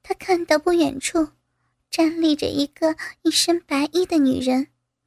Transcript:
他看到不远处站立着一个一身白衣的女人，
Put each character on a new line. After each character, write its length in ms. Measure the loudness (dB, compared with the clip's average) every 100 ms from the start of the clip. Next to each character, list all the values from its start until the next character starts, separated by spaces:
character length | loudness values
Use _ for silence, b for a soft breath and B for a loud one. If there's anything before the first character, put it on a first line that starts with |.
他 100 | -10
看 300 | -6 -2 0
到 140 | 2 0
不 140 | 2
远 280 | 0 0 -4
处 320 | -4 -2 -4 _ _ _ _ _ _
站 300 | 0 0 2
立 160 | 0 0
着 120 | -2
一 180 | -2 -4
个 300 | _ -4 -2 B B
一 80 | -2
身 280 | 0 0 0
白 280 | -2 -2 0
衣 120 | -2
的 140 | 0 2
女 220 | 2 2
人， 280 | 0 0 -2 _ _ _